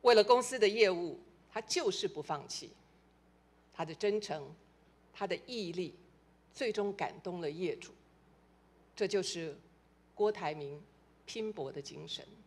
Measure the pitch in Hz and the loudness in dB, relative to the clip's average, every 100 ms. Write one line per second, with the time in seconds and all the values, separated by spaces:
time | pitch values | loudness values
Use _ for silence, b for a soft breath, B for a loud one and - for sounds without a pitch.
0 | 247 226 208 247 247 262 208 214 208 175 | 10 8 10 8 6 4 4 6 4 4
1 | 170 - - - - 220 - 359 262 185 | -4 -8 -16 -20 -12 -10 -4 -2 0 -2
2 | 196 151 147 151 139 - 117 - _ _ | -4 -6 -6 -6 -6 -12 -12 -20 _ _
3 | _ _ _ _ _ _ _ - 165 156 | _ _ _ _ _ _ _ -10 -8 -2
4 | 208 208 208 156 139 156 - _ _ _ | 0 0 -2 -8 -8 -18 -20 _ _ _
5 | _ - 196 175 - 247 180 170 170 - | _ -8 -6 -6 -6 -6 -6 -4 -6 -8
6 | - - _ _ _ - 214 214 202 196 | -20 -20 _ _ _ -4 -2 0 -2 -2
7 | 151 160 170 175 160 156 180 127 - - | -6 -6 -8 -6 -6 -4 -4 -4 -10 -20
8 | _ _ _ - _ _ _ _ _ - | _ _ _ -20 _ _ _ _ _ -4
9 | 196 202 180 170 160 139 - _ _ _ | -2 0 -2 -6 -8 -10 -18 _ _ _
10 | _ - 214 208 170 156 143 147 - _ | _ -2 0 0 -4 -6 -10 -12 -16 _
11 | _ _ - 226 220 208 135 143 143 147 | _ _ -14 -8 -6 -6 -8 -8 -12 -14
12 | 156 - 131 208 | -12 -12 -12 -20